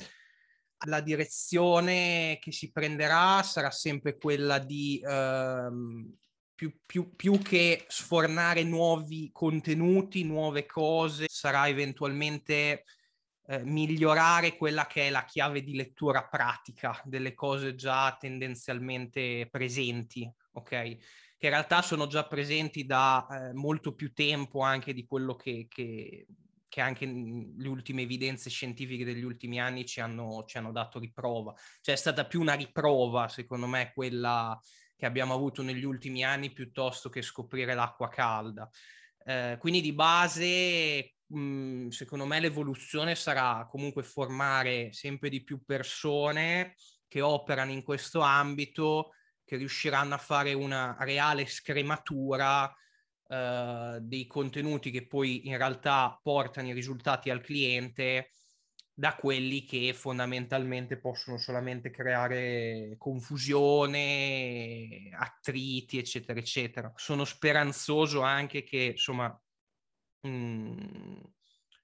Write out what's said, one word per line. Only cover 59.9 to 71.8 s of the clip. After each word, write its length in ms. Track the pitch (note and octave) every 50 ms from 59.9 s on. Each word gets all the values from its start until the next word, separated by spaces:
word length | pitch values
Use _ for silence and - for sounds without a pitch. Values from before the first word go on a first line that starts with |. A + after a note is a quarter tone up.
| B2+
fondamentalmente 1080 | B2 - C3+ B2+ B2 B2 B2 B2+ B2+ B2 A#2+ C3+ C3+ C3 B2+ B2+ B2+ B2+ B2 C3+ B2
possono 380 | - C3 B2 - - - B2 A#2
solamente 520 | A2+ - B2+ B2 B2 B2+ B2+ B2 A#2+ B2+
creare 1080 | A#2+ - C3 B2+ B2+ B2 B2 B2 B2+ B2+ B2+ B2 B2 A#2+ A#2 A2+ A2+ A2 A2 G#2+ G#2+ A#2
confusione, 2000 | - C#3+ C3 B2+ A#2+ - D3+ C#3 B2+ C#3 C#3+ C#3+ C#3+ C#3+ D3 D3 C#3+ C#3 C#3+ D3 C#3+ C#3+ C#3+ C#3 C#3 C#3 C3+ C3+ C3 B2 A#2+ A#2+ A#2 A#2 A#2 A#2 A2+ A2 A2 G2+ G2 G2+ F#2 A#2
attriti, 800 | B2 - - _ - - B2+ C3 C3 C3+ C3 B2+ B2 - - C3
eccetera, 420 | A#2+ - - B2 - - A#2 A#2
eccetera. 520 | A#2 A#2 - C#3 B2 A2+ - - A#2 A2+ -
Sono 300 | - - - D3+ C#3+ C#3+
speranzoso 960 | C#3+ - - - D3+ D3 D3+ D3 C#3+ C#3 - - - D3 D3+ D#3 D3 C#3+ C#3+
anche 420 | C3 C3 C#3 C#3 C#3+ C#3+ - D3 B2+
che, 280 | - - C3+ B2+ B2 A#2
insomma, 440 | - - - C3 B2 B2 A#2 A2+ - _ _ _ _ _ _ _ _ _ _ _ _ _ _ _ _ - C#3
mm, 920 | C3 B2+ A#2+ A#2+ A#2 A2 G#2+ A2 A#2 A2+ G2+ - - - - - - - - - _ _ _ _ _ _ _ _ _ _